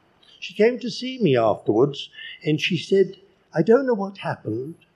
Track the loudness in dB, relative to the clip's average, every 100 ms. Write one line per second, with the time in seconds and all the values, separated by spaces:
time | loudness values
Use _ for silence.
0 | _ _ _ -18 -8 2 2 2 -6 -8
1 | -8 0 2 4 2 0 0 2 2 0
2 | -14 -16 -18 -8 -2 -2 0 -4 0 2
3 | 2 -2 _ _ _ -2 4 4 2 -2
4 | -4 -6 -8 -6 -6 -6 -8 -14 _